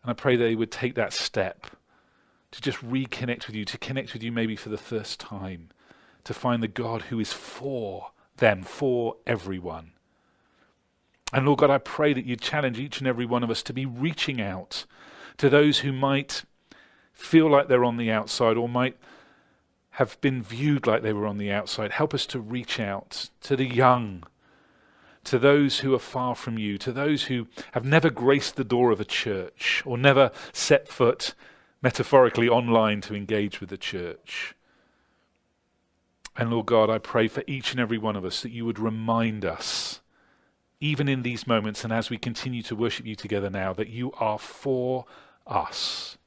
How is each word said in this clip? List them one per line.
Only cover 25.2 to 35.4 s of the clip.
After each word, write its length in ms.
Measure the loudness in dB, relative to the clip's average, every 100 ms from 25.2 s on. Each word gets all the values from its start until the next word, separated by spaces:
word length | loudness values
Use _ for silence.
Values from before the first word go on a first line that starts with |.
to 140 | -2 6
those 400 | 6 8 4 2
who 160 | 2
are 40 | 0
far 360 | 0 -4 -4
from 240 | -4 -6 -4
you, 180 | -4 -4
to 160 | -6
those 320 | -4 0 0
who 220 | 0 -4 -4 -14 -6
have 120 | -6
never 260 | 2 4 4
graced 460 | 2 4 4 2 -6
the 80 |
door 260 | -2 2 4
of 100 | 2
a 60 | -2
church 760 | -4 -2 -4 -6 _ -2 -2 -2
or 100 | 4
never 340 | 6 8 6 2 -12
set 340 | -6 4 4 4
foot, 480 | 4 4 4 -4 -10 -20 -20 _ _
metaphorically, 680 | -2 0 6 8 8 6 4
online 540 | 4 4 4 4 0
to 140 | -4
engage 440 | -8 -2 -2 -2 -6
with 120 | -12
the 80 | -10
church. 760 | -8 -8 -8 -10 -14 -12 -12 -14 _ _ _ _ _ _ _ _